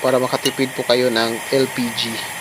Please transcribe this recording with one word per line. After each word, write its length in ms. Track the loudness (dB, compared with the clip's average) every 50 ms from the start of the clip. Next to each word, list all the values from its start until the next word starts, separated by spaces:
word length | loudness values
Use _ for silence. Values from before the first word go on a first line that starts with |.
| 2
para 160 | 2 2 2
makatipid 500 | 2 2 -2 0 -2 -2 0 0 -2 -2 -2
po 80 | -6 2
kayo 240 | 2 4 4 4 2
ng 240 | 2 2 0 0 -2 -4 -4 0 2
L 100 | 2 2 2
P 160 | 0 -2 -2 -2 -2
G. 360 | -4 -4 -4 -4 -6 -8 -8 -10 -10